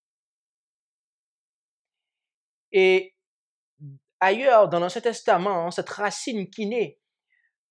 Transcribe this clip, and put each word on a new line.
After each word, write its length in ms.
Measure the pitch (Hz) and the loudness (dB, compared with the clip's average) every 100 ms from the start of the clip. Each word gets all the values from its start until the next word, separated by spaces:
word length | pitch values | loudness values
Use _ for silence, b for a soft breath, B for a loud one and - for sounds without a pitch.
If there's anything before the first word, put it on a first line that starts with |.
| _ _ _ _ _ _ _ _ _ _ _ _ _ _ _ _ _ _ _ _ _ _ _ _ _ _ _ | _ _ _ _ _ _ _ _ _ _ _ _ _ _ _ _ _ _ _ _ _ _ _ _ _ _ _
Et 420 | 202 185 185 185 _ _ _ _ _ _ _ 147 139 _ _ | 2 4 2 0 _ _ _ _ _ _ _ -20 -20 _ _
ailleurs, 480 | 185 214 269 233 190 | 0 2 4 6 4
dans 120 | 170 | 2
l'Ancien 220 | 180 226 | -2 -4
Testament, 680 | 233 220 - 190 190 185 170 | -6 -2 0 0 0 -4 -4
cette 180 | 175 180 | -6 -10
racine 600 | - 202 - - 220 185 | -6 -6 -6 -8 -8 -8
kiné, 500 | - 202 240 170 - _ _ _ _ _ _ _ | -8 -6 -4 -4 -8 _ _ _ _ _ _ _